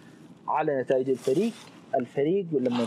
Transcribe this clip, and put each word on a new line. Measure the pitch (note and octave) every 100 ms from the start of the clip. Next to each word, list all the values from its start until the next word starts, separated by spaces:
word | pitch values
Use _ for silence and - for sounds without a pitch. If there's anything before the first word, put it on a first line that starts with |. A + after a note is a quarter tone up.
| - - - - -
على | C3+ D#3 C#3
نتائج | B2 C3 C3
الفريق. | B2+ - C3+ A3+ - - - - -
الفريق | B2 - D3 G3 F3+
لما | D3+ B2+ A#2+